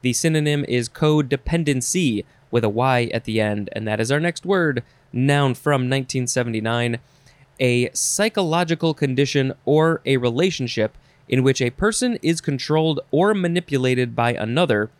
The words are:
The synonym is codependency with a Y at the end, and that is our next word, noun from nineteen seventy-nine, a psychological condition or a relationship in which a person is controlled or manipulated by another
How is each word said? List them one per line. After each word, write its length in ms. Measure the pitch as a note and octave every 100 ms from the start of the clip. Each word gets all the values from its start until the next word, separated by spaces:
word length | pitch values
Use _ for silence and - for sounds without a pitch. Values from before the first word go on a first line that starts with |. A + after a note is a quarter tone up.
The 120 | B2
synonym 520 | A#2+ E3 D#3 D3+ D3 -
is 220 | B2 A2+
codependency 1400 | - D#3 D3+ C#3 C3+ - E3+ D3+ B2+ - F#3 E3 G#2 - _ _
with 140 | A#2+
a 60 | A2+
Y 400 | G#2 C3 B2+ A#2+
at 100 | A2+
the 160 | A2+ A2
end, 300 | G#2+ G#2 G2
and 140 | - A2
that 120 | G#2+
is 120 | A2+
our 80 | C#3+
next 260 | E3+ E3+ F3
word, 380 | F#3+ E3 B2 - _ _
noun 400 | B2 C3+ C#3+ C#3
from 340 | B2 - C#3+ B2+
nineteen 400 | C3+ B2+ C3 B2
seventy-nine, 720 | - A#2+ A2+ A2 A#2 A#2+ A#2+ _ _ _ _ _ _
a 300 | B2+ B2 B2
psychological 1000 | - - - G#3+ G#3 F3+ E3 F3 E3 E3
condition 600 | D3+ C#3+ B2+ C#3 C#3+ C3 -
or 380 | - D3+ D#3+ E3 -
a 120 | C3+
relationship 800 | A#2+ A#2 F#3 E3 B2+ - G#2+ - _ _ _
in 140 | B2+
which 180 | C3 C3
a 80 | B2
person 500 | - G3+ G#3+ B3+ A#3
is 200 | - E3
controlled 580 | - C3+ - D#3 D#3+ C#3+ -
or 240 | C#3+ G3
manipulated 840 | G#3 F3 E3+ F3 C#3 B2+ B2+ B2 A#2
by 180 | A#2+
another 580 | A#2+ A2 B2+ F3 G#2+ G#2+ _